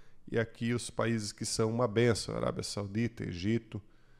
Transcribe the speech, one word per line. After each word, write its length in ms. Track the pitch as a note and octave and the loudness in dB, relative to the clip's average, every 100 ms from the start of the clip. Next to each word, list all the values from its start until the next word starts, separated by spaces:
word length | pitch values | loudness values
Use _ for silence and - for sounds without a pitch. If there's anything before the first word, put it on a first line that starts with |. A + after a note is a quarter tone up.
| - - - | -18 -18 -4
e 80 | A#2 | 0
aqui 360 | A2+ - A#2 | 0 -2 -2
os 160 | A#2+ - | 0 -2
países 420 | - A2+ A2+ G#2+ | -2 0 0 -2
que 140 | - A2 | -6 -6
são 240 | - A2+ | 0 2
uma 180 | A#2 B2 | 2 2
bênção, 480 | G#2 A#2+ G#2+ - A2 | 6 6 4 0 -2
Arábia 260 | - - | -2 -2
Saudita, 640 | G#2+ - G2+ G#2 A#2 A2 | -4 -4 -4 0 -2 -2
Egito, 560 | G#2 F2 G2 A#2 - G#2+ - - - - | -6 -2 0 0 0 -12 -12 -20 -20 -20